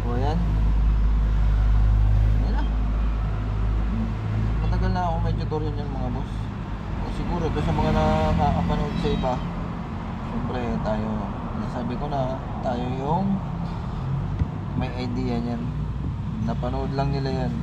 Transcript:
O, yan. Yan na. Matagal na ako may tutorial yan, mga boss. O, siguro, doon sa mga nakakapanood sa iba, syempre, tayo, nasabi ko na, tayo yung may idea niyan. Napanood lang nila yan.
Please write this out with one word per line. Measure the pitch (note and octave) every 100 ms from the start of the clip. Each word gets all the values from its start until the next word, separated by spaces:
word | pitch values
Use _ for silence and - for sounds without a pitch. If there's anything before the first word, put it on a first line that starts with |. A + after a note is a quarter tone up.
O, | - A#3+
yan. | C#3+ F3 D#3+ - - - - - - - - - - G1+ G#1 G#1 G#1 G#1 G#1 G#1 G#1 G#1
Yan | G#1 G#1
na. | A1 - G#1 - A1 - - - - - - A1 G#1 A1+ A1 - - - - - -
Matagal | F3 F3
na | F#3 F3+
ako | E3
may | E3 D#3+
tutorial | D#3+ D3+ D#3 D3+
yan, | - -
mga | -
boss. | A#2+ - - - - - - - -
O, | - -
siguro, | - E3+ D#3+
doon | D3+ D#3
sa | D3+
mga | D#3 D#3
nakakapanood | D#3 D#3+ D#3+ - - - - A3+ - -
sa | - -
iba, | C3 B2 - - - - - - - - -
syempre, | - - B2 A#2+ A2+
tayo, | G#2+ A2 G#2+ G#2+ G2 G2 - G#2+
nasabi | A2 B2 A#2+ A#2+
ko | D3
na, | C#3+ B2+ C3 - -
tayo | C3+ B2 B2+ B2+
yung | C3+ F3 G3 G3 - - - - - - - - - - - - - -
may | - -
idea | B2+ A#2+ B2+ A#2+
niyan. | A#2+ A#2 A#2 - - - - - - - -
Napanood | A2+ B2 C3 C3+ C3+
lang | C#3 C#3
nila | C3+ C3 C3
yan. | A2+